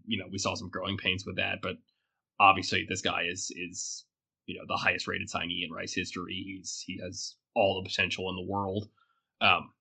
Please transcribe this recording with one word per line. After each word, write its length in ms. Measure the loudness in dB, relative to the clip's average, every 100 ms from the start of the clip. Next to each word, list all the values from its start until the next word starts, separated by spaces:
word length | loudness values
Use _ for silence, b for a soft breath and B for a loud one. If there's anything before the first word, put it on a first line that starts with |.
you 140 | -4 -4
know, 80 | -4
we 80 | -2
saw 160 | -2
some 140 | -2 -6
growing 300 | -4 -2 0
pains 260 | 2 0 -2
with 100 | -2
that, 240 | -2 -2
but 140 | -4 -6 _ _ _ _ _ 8
obviously 460 | 8 8 4 0 2
this 120 | 0
guy 200 | 0 0 0
is, 220 | -2 -6 -6
is, 480 | -8 -8 -8 -10 -14 _ _ _ -12
you 100 | -10
know, 80 | -4
the 80 | 0
highest 320 | 2 2 -2
rated 200 | -4 -4
signee 360 | -4 -4 -4
in 80 | -6
Rice 220 | -6 -4
history. 480 | -4 -4 -6 -6 -6 -8
He's, 360 | -10 -10 -10 -8
he 140 | -8
has 340 | -8 -8 -10 -14 _
all 280 | 2 4 2
the 60 | -2
potential 400 | -2 0 0 -4
in 60 | -4
the 140 | -2
world. 380 | -2 0 -2 -4 _ _ _ _ _
Um, 320 | 6 6 2 _